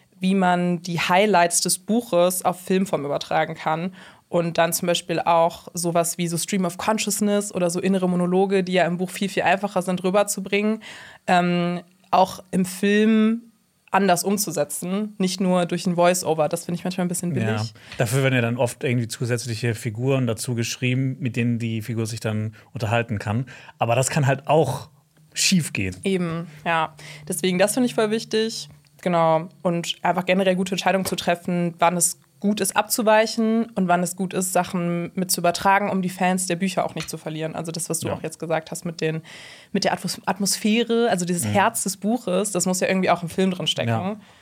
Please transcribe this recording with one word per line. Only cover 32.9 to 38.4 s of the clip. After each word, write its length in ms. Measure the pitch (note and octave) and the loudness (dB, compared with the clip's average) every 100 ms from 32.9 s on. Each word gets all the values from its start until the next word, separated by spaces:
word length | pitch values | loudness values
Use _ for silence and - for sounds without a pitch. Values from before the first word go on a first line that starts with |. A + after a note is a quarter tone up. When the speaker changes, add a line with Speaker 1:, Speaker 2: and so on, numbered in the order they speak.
| - G#3+ G#3+ A3 A#3 A3 A3+ A3+ - | 0 4 4 4 0 0 2 0 -2
Speaker 1:
und 120 | F#3 | 2
wann 160 | F3 | 2
es 120 | F3 - | 0 -2
gut 180 | F#3 | -4
ist, 180 | F#3 F#3 | -2 0
Sachen 580 | F3+ F3 F3+ F3 E3+ E3+ - | 0 0 -2 -2 -2 -4 -4
mit 160 | F#3 | -4
zu 80 | - | 0
übertragen, 480 | E3+ F3 G3 G3 G3+ | 0 2 4 4 2
um 120 | F#3+ | -2
die 80 | F3+ | -2
Fans 360 | - F#3 F#3 F#3 | 0 0 0 -2
der 100 | E3+ | -2
Bücher 280 | F#3+ F3 D#3+ | -2 -2 -4
auch 80 | E3 | -4
nicht 140 | - | -10
zu 80 | D#3+ | -10
verlieren. 380 | D#3+ D#3 D#3 D#3+ | -8 -6 -6 -6
Also 160 | E3 | -8
das, 180 | E3 - | -6 -4
was 100 | E3 | -4
du 80 | E3+ | -4
Speaker 2:
Ja. 60 | |
Speaker 1:
auch 80 | E3 | -6
jetzt 140 | E3 | -8
gesagt 320 | - | -10